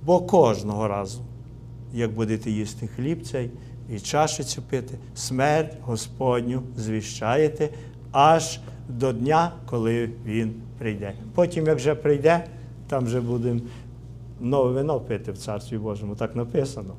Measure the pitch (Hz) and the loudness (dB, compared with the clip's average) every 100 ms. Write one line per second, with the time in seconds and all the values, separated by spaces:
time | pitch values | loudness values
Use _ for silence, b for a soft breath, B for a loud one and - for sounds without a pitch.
0 | 139 175 175 190 127 101 104 104 107 101 | 6 4 6 8 8 6 0 0 0 0
1 | 95 123 120 - - - - - - 117 | -4 -8 -12 -14 -14 -16 -14 -14 -8 -2
2 | 117 107 107 110 117 107 104 - 110 - | -2 0 0 0 0 -2 -2 -6 -8 -4
3 | 131 165 - 135 120 B B B - 113 | -2 -4 -4 -4 -6 B B B -8 -8
4 | - 147 156 - - - 120 135 117 120 | 0 2 2 0 -6 -6 -4 -4 -4 -12
5 | B - - 127 139 156 156 - 123 113 | B -10 -4 2 4 4 0 -6 -4 -4
6 | - - 131 123 120 127 123 120 110 110 | -4 -2 2 2 0 -4 -4 -6 -2 -2
7 | 107 - 110 131 151 151 151 B B - | -4 -4 2 4 4 2 -4 B B -16
8 | - 135 147 165 156 - B B - 123 | -2 6 8 8 4 -8 B B -8 0
9 | 131 113 131 156 170 170 - 120 113 117 | 0 2 4 4 4 -2 -4 0 2 2
10 | 113 117 107 110 113 113 - - 113 104 | 0 -4 -2 0 0 -4 -12 -6 -4 -4
11 | 101 98 - - 175 175 156 147 131 151 | -6 -8 -4 2 2 4 2 4 4 2
12 | 156 143 147 170 - B B - - 139 | 4 6 6 6 2 B B -14 -4 -2
13 | 123 123 117 120 120 120 117 B B - | 0 0 0 0 0 0 -4 B B -16
14 | - - - - 120 139 127 127 143 135 | -16 -14 -14 -6 0 4 4 4 2 0
15 | 113 107 117 95 - 104 - 113 107 104 | -2 -4 -4 -8 -6 -6 -4 -6 -4 -4
16 | 104 104 117 117 120 151 135 - 95 | -6 -4 -4 -2 -2 0 0 -4 -10